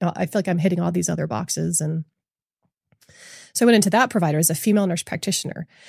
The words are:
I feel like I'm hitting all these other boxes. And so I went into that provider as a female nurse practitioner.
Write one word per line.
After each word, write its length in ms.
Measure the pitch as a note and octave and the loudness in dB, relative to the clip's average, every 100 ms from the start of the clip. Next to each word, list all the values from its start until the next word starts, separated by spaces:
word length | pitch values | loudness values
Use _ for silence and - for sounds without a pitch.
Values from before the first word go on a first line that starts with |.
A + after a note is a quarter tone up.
I 260 | F3 - E3+ | -4 -2 -4
feel 120 | G#3+ | -2
like 80 | F#3 | -2
I'm 100 | F3 | 0
hitting 220 | E3+ F3 | 0 0
all 100 | F3 | 0
these 180 | F3 E3+ | -2 -2
other 160 | D#3 D#3 | -2 -4
boxes. 520 | G#2+ - D#3 D#3+ E3+ | -4 -4 -4 -2 -2
And 240 | D#3 D#3+ D#3 _ _ _ _ _ _ _ _ _ _ - - - - | -2 -4 -8 _ _ _ _ _ _ _ _ _ _ -20 -20 -20 -14
so 100 | - | 2
I 20 | A#3+ | 4
went 100 | A3+ | 6
into 140 | G3+ | 4
that 200 | G#3+ B3+ | 4 2
provider 280 | G#3+ E3 D3+ | 2 2 2
as 120 | E3 | 0
a 40 | D#3+ | 0
female 300 | A3 G#3 F#3+ | 2 2 2
nurse 160 | E3+ | -2
practitioner. 600 | - - - - - - D#3+ _ | -6 -6 -4 -4 -6 -10 -12 _